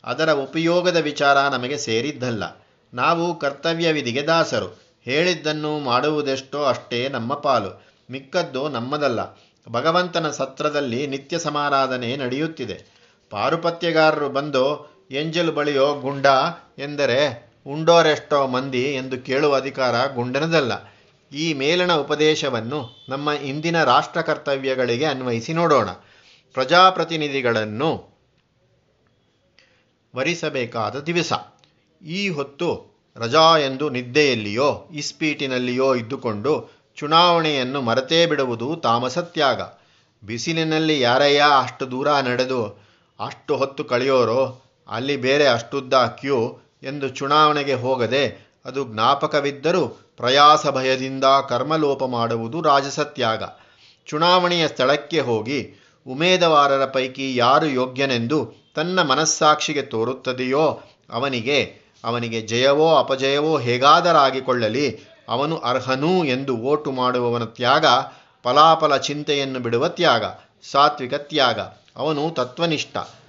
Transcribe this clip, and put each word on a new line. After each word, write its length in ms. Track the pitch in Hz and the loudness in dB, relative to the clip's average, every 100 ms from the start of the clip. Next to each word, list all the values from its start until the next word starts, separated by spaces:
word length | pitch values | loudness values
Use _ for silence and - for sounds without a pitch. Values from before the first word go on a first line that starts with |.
ಅದರ 280 | - 131 160 | -8 -2 0
ಉಪಯೋಗದ 640 | 147 135 165 165 175 175 170 | 0 -2 -2 0 2 2 0
ವಿಚಾರ 420 | 151 143 143 139 | -2 0 4 4
ನಮಗೆ 400 | 139 127 123 147 | 2 -2 -4 -6
ಸೇರಿದ್ದಲ್ಲ. 680 | 120 113 135 135 127 110 82 - _ _ _ | -2 -2 -2 -6 -6 -6 -8 -12 _ _ _
ನಾವು 460 | 120 139 170 170 165 | -2 0 0 -2 -2
ಕರ್ತವ್ಯ 520 | 143 135 165 165 165 | -4 -4 -4 -2 0
ವಿಧಿಗೆ 300 | 151 123 120 | 0 -2 -4
ದಾಸರು. 580 | 147 165 156 123 92 - _ _ 123 | 0 2 2 -2 -6 -12 _ _ -4
ಹೇಳಿದ್ದನ್ನು 760 | 139 180 165 151 151 151 151 | 0 0 -2 -4 -4 -4 -4
ಮಾಡುವುದೆಷ್ಟೋ 840 | 139 120 147 151 139 135 135 143 | 0 0 2 -2 -2 -4 -6 -2
ಅಷ್ಟೇ 460 | 143 120 - 120 131 | 0 -2 -4 -4 -4
ನಮ್ಮ 240 | 135 113 | -4 -6
ಪಾಲು, 500 | 143 147 123 98 95 _ _ - | -4 0 0 -2 -12 _ _ -16
ಮಿಕ್ಕದ್ದು 580 | 131 - 180 160 127 151 | -16 -6 -4 -4 -6 -6
ನಮ್ಮದಲ್ಲ. 500 | 127 123 151 139 110 87 - _ _ - | -6 -6 -2 -2 -2 -6 -12 _ _ -8
ಭಗವಂತನ 600 | 117 151 175 180 170 156 | -2 0 0 0 -2 -4
ಸತ್ರದಲ್ಲಿ 760 | 139 135 - 151 147 135 117 143 | -4 -8 -4 -2 -2 -2 -4 -4
ನಿತ್ಯ 320 | 135 131 170 | -8 -6 -6
ಸಮಾರಾಧನೆ 760 | 156 147 143 139 131 127 117 139 | -4 -4 0 0 0 -2 -4 -4
ನಡೆಯುತ್ತಿದೆ. 800 | 123 131 156 160 117 82 - _ _ _ _ | -4 -4 -6 -6 -10 -10 -16 _ _ _ _
ಪಾರುಪತ್ಯಗಾರರು 1000 | 104 123 160 165 170 170 160 156 151 143 | -4 -2 0 -2 -2 -2 4 4 2 -2
ಬಂದು 680 | 135 147 135 135 147 - _ _ | -4 -2 0 0 -2 -10 _ _
"ಎಂಜಲು 400 | 135 160 165 165 | -6 -4 -2 -2
ಬಳಿಯೋ 420 | 143 147 139 143 | 0 0 2 2
ಗುಂಡ" 320 | 143 131 139 139 131 156 165 _ - | 0 -6 0 4 4 2 -6 _ -14
ಎಂದರೆ 720 | 143 147 135 123 147 113 - _ - | -10 -2 0 2 0 -4 -18 _ -12
"ಉಂಡೋರೆಷ್ಟೋ 840 | 147 160 170 156 147 - 147 135 | -2 4 6 6 2 0 0 2
ಮಂದಿ" 360 | 127 139 127 | -2 -2 -2
ಎಂದು 340 | 135 135 131 127 | -2 -4 -6 -10
ಕೇಳುವ 380 | 127 131 147 135 | -4 0 2 2
ಅಧಿಕಾರ 520 | 135 131 127 120 135 | -2 -2 -2 0 -2
ಗುಂಡನದಲ್ಲ. 580 | 127 123 135 160 165 127 101 - _ _ _ _ | -4 -4 -2 0 0 0 -4 -10 _ _ _ _
ಈ 220 | 139 165 | -6 -4
ಮೇಲಣ 400 | 143 139 180 180 | -2 0 2 2
ಉಪದೇಶವನ್ನು 1120 | 165 135 147 156 151 143 117 113 147 117 - - | 0 0 2 2 2 -2 -4 -4 -8 -8 -16 -10
ನಮ್ಮ 200 | 139 147 | -6 -4
ಇಂದಿನ 540 | 147 139 143 165 165 | -4 -6 -6 -2 0
ರಾಷ್ಟ್ರ 380 | 143 131 147 170 | 4 4 2 -6
ಕರ್ತವ್ಯಗಳಿಗೆ 840 | 160 143 - 139 135 127 123 120 156 | -4 -4 -4 -4 -2 -2 -2 0 -2
ಅನ್ವಯಿಸಿ 480 | 131 127 113 113 | -4 -4 -4 -4
ನೋಡೋಣ. 360 | 165 170 139 98 90 _ _ _ _ _ | -2 4 4 2 -6 _ _ _ _ _
ಪ್ರಜಾಪ್ರತಿನಿಧಿಗಳನ್ನು 1600 | - 131 170 185 185 165 165 147 139 127 113 107 107 156 120 - _ _ _ _ _ _ _ _ _ _ _ _ _ _ _ _ _ _ _ _ 123 | -6 2 6 6 4 -4 -4 -4 -2 0 0 -2 -2 -2 -2 -8 _ _ _ _ _ _ _ _ _ _ _ _ _ _ _ _ _ _ _ _ -4
ವರಿಸಬೇಕಾದ 840 | 143 165 156 139 117 120 107 127 | -4 -2 -4 -4 -6 -4 -6 -6
ದಿವಸ. 340 | 151 170 165 - - _ _ _ _ _ 156 | -4 -4 -2 -4 -6 _ _ _ _ _ -10
ಈ 240 | 185 202 | -4 -4
ಹೊತ್ತು 680 | 147 139 - 175 107 - _ _ - | -4 -8 -4 -4 -4 -10 _ _ -8
ರಜಾ 420 | 113 147 160 160 | 0 4 6 6
ಎಂದು 320 | 139 131 151 | 2 -2 -4
ನಿದ್ದೆಯಲ್ಲಿಯೋ 1000 | 127 123 139 147 117 104 107 143 104 - | -4 -2 2 2 2 -2 0 0 0 -10
ಇಸ್ಪೀಟಿನಲ್ಲಿಯೋ 1040 | 151 143 - 156 147 139 127 123 123 135 127 | -12 -12 -6 -4 -4 -4 -2 -2 0 0 0
ಇದ್ದುಕೊಂಡು 760 | 110 131 123 104 120 151 - _ _ - | -4 -6 -6 -4 -2 -4 -6 _ _ -12
ಚುನಾವಣೆಯನ್ನು 840 | 147 165 175 170 156 143 127 139 | 0 4 4 4 0 -2 -2 -4
ಮರೆತೇ 440 | 120 120 127 165 165 | 0 -2 0 2 2
ಬಿಡುವುದು 500 | 147 131 113 127 165 | 0 -2 -4 -6 -4
ತಾಮಸತ್ಯಾಗ. 840 | 120 117 127 175 170 160 139 107 90 - _ _ _ _ | 0 0 0 -6 -6 0 0 0 -6 -14 _ _ _ _
ಬಿಸಿಲಿನಲ್ಲಿ 760 | 98 113 165 165 160 156 160 151 | -12 -8 -4 -4 -2 -2 0 0
ಯಾರಯ್ಯ 440 | 120 127 143 143 147 139 | 2 4 4 4 6 4
ಅಷ್ಟು 280 | 123 - 135 | 2 -6 -8
ದೂರ 200 | 127 147 | -4 0
ನಡೆದು 760 | 143 127 123 127 131 104 98 _ _ _ - | 0 0 -2 -2 -2 -4 -8 _ _ _ -12
ಅಷ್ಟು 380 | 113 - - 147 | -12 -12 -6 -2
ಹೊತ್ತು 260 | 135 - | -2 -6
ಕಳೆಯೋರೋ? 800 | 120 120 131 131 113 120 120 117 _ _ - | -4 -2 2 2 2 0 -2 -6 _ _ -12
ಅಲ್ಲಿ 280 | 110 135 143 | -8 -4 -2
ಬೇರೆ 280 | 127 143 143 | 0 4 4
ಅಷ್ಟುದ್ದ 480 | 117 - 139 127 | 2 -2 -8 2
ಕ್ಯೂ 720 | 131 117 - 139 131 120 - _ _ | 2 2 -2 -2 -2 -2 -6 _ _
ಎಂದು 260 | 135 143 135 | -12 -8 -8
ಚುನಾವಣೆಗೆ 640 | 127 139 151 151 147 139 | -6 2 4 6 4 0
ಹೋಗದೆ 800 | 123 123 127 113 131 127 - _ _ - | -2 0 0 2 2 0 -4 _ _ -10
ಅದು 280 | 131 123 | -8 -6
ಜ್ಞಾಪಕವಿದ್ದರೂ 960 | 107 120 139 151 151 143 135 151 180 123 - _ _ | 0 2 2 0 0 -2 -2 0 0 -2 -6 _ _
ಪ್ರಯಾಸ 500 | 120 139 147 151 151 | 2 6 8 6 4
ಭಯದಿಂದ 560 | 131 131 131 131 135 135 139 131 | 0 0 0 -2 0 4 4 2
ಕರ್ಮಲೋಪ 540 | 120 135 160 147 131 | -4 0 0 0 0
ಮಾಡುವುದು 580 | 131 120 117 117 113 160 | -2 -2 -2 -2 -4 -2
ರಾಜಸತ್ಯಾಗ. 840 | 156 139 139 151 147 - 117 110 92 - _ _ _ _ - | 2 2 2 -6 -6 -2 -2 -2 -6 -14 _ _ _ _ -10
ಚುನಾವಣೆಯ 600 | 151 175 180 175 175 156 | 0 4 4 4 0 -2
ಸ್ಥಳಕ್ಕೆ 520 | - 185 147 - 165 | 0 2 2 0 -2
ಹೋಗಿ 540 | 123 110 107 143 92 - _ _ - | 0 -2 -2 -6 -6 -16 _ _ -14
ಉಮೇದವಾರರ 800 | 131 175 185 170 151 143 139 135 | -2 2 4 4 4 4 2 0
ಪೈಕಿ 500 | 135 131 127 135 123 | -2 -4 -6 -4 2
ಯಾರು 300 | 120 147 156 | 4 4 2
ಯೋಗ್ಯನೆಂದು 880 | 131 127 127 139 120 117 151 113 - _ - | -2 -2 -2 -2 0 0 -2 -2 -10 _ -6
ತನ್ನ 260 | 170 185 | -2 0
ಮನಸ್ಸಾಕ್ಷಿಗೆ 800 | 156 135 156 - 156 151 - 143 | 2 2 0 2 2 2 0 -4
ತೋರುತ್ತದೆಯೋ 1000 | 135 110 117 127 131 123 127 139 156 - - _ _ | -4 -2 -2 -4 -6 -4 -2 2 0 -2 -14 _ _
ಅವನಿಗೆ, 640 | 117 139 123 110 143 95 - _ _ | -6 -4 -4 0 0 0 -8 _ _
ಅವನಿಗೆ 380 | 117 120 117 113 | -6 -4 -4 -6
ಜಯವೋ 540 | 104 117 135 143 160 151 | -4 0 2 4 4 4
ಅಪಜಯವೋ 600 | 123 131 135 143 151 151 | 2 0 0 0 0 0
ಹೇಗಾದರಾಗಿಕೊಳ್ಳಲಿ, 1400 | 120 123 139 160 170 160 135 131 127 123 107 120 143 - - - - | 0 2 6 6 6 4 4 2 -2 0 0 0 -2 -4 -18 -20 -6
ಅವನು 280 | 120 147 160 | -4 -2 -4
ಅರ್ಹನು 680 | 120 127 123 131 156 185 151 | -2 -2 -2 -2 0 0 0
ಎಂದು 320 | 127 139 117 | -2 -2 -4
ಓಟು 340 | 123 147 151 | -2 -2 -2
ಮಾಡುವವನ 520 | 131 127 127 120 120 | -2 -2 0 0 -2
ತ್ಯಾಗ 420 | 113 - 120 147 156 127 135 - _ _ | -4 -2 2 4 4 4 0 -14 _ _
ಫಲಾಫಲ 540 | 120 135 160 160 151 139 | 0 6 8 6 4 0
ಚಿಂತೆಯನ್ನು 600 | - 147 147 143 135 131 | -2 -6 -2 -2 -2 -4
ಬಿಡುವ 280 | 120 117 160 | -2 0 -2
ತ್ಯಾಗ, 360 | 170 165 120 98 95 _ _ - | 0 2 2 -2 -10 _ _ -2
ಸಾತ್ವಿಕ 420 | 139 147 147 123 | 4 4 2 -6
ತ್ಯಾಗ. 460 | 143 143 151 127 104 82 - _ - | -8 -4 2 2 2 -8 -14 _ -6
ಅವನು 340 | 143 151 156 | -4 -2 -4
ತತ್ವನಿಷ್ಠ. 680 | 135 123 - 170 151 - - - - | -4 -6 -4 -4 -4 -6 -10 -12 -18